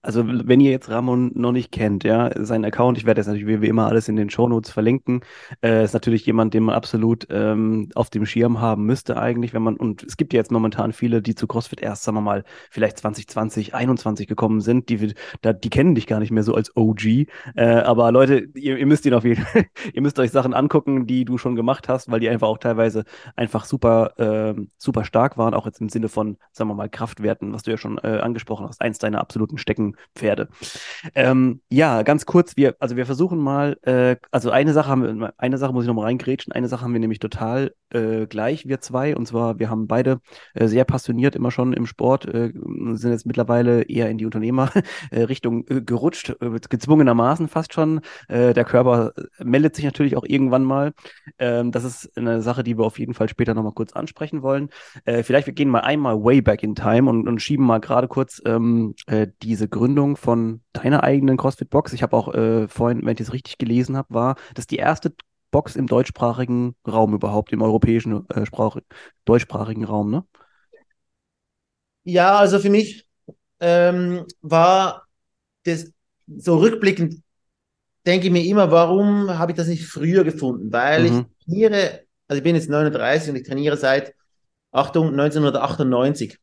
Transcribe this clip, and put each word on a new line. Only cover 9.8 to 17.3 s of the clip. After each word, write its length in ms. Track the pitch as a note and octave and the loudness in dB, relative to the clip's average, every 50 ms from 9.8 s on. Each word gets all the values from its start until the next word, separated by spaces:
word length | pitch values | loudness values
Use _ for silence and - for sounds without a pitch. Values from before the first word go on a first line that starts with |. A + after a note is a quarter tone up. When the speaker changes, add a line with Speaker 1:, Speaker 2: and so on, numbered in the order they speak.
| - A2+ G2+ - - | -4 -6 -6 -8 -12
Speaker 1:
es 120 | - - | -18 -6
gibt 160 | - D3+ - | -6 -4 0
ja 60 | - | 0
jetzt 140 | A#2 G#2+ - | 0 0 2
momentan 420 | A#2+ A2+ A2 A2 - - G#2+ A2+ A2 | 0 0 0 0 -2 -2 -4 -4 -2
viele, 280 | - A#2+ A#2+ A#2 A2+ | -4 -2 0 0 0
die 140 | G2+ A#2 A2 | 0 -2 -4
zu 100 | - - | -4 -6
CrossFit 360 | G#2+ - A2+ A2+ - - - | -4 -4 -6 -6 -6 -12 -10
erst, 220 | - - - - - | -10 -10 -10 -6 -6
sagen 120 | - G#2+ | -4 -4
wir 60 | G#2+ | -2
mal, 240 | G#2 G#2 G2+ G2+ G2 - - - - _ | -2 -2 -2 -4 -4 -10 -20 -20 -20 _
vielleicht 300 | - G#2+ A2 G#2 - - | -2 -2 -2 -2 -2 -4
zwanzig 280 | - G#2+ G#2+ - G2+ | -8 -8 -6 -6 -14
zwanzig, 460 | - - A2 A2 A2 - A2 G#2+ - - | -10 -6 -6 -6 -4 -4 -6 -8 -6 -6
einundzwanzig 540 | B2 A#2+ B2+ B2 A#2 - A2+ G#2+ - G#2 | -4 -2 -2 -2 -2 -2 -4 -4 -4 -6
gekommen 340 | - G#2+ - A#2 A2 A2 A2 | -8 -4 -2 0 0 0 0
sind, 260 | G2 A2+ A#2+ B2+ B2 | 2 2 0 0 0
die, 260 | - A#2 G#2 G#2+ G#2 G#2 - - - - - | -2 -2 -2 -2 -4 -4 -8 -16 -18 -18 -2
da, 100 | - A2+ | 0 0
die 180 | G#2+ - - A#2+ | 0 0 -4 -2
kennen 260 | - - C#3 F3+ D#3 | 2 4 4 4 4
dich 120 | A#2 G#2 | 2 0
gar 120 | - A2 G#2+ | -2 -2 -2
nicht 120 | G#2+ A2 | -2 0
mehr 120 | A2+ A2 G#2 | 0 0 0
so 100 | A2 - | 2 0
als 200 | A2+ G#2+ - _ | 0 -2 -2 _
O 160 | A#2+ A2+ A2 A2 | 2 2 2 2
G, 320 | G#2 G#2+ A2 A2+ C3 D3 - | 0 0 2 2 2 2 -2